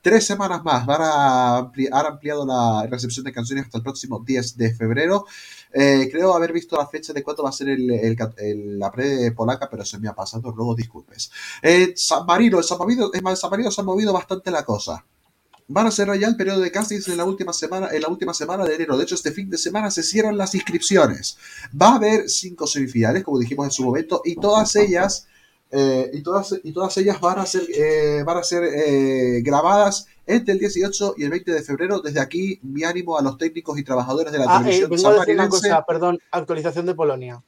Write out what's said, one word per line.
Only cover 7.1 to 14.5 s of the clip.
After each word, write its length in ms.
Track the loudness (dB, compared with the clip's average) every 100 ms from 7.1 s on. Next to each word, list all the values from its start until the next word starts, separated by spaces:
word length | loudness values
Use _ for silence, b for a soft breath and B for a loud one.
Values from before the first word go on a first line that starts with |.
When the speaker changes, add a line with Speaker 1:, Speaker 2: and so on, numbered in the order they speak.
Speaker 1:
de 100 | -8
cuándo 200 | -6 -6
va 60 | -6
a 40 |
ser 160 | -4 -2
el, 200 | 0 0
el 240 | 0 0 0
ca-, 160 | -4
el, 420 | -6 -8 -6 -8 -6
la 140 | -6
pre 400 | -2 -2 0 0
polaca, 380 | 0 -2 -2 -6
pero 160 | -8
se 140 | -10 -8
me 100 | -8
ha 40 |
pasado, 380 | -8 -8 -8 -10
luego 240 | -4 -2
disculpes. 560 | -2 -6 -10 _ -14 -14 B B B
En 340 | 4 6 4
San 300 | 0 -2 0
Marino, 320 | 2 4 6 4
en 60 |
San 140 | 0 -2
Marino, 320 | 0 0 0
en 240 | -2 -4 -4
San 120 | -2
Marino 220 | -2 -2
se 80 | -2
ha 60 |
movido 260 | -2 0 2
bastante 400 | 0 -2 -8 -4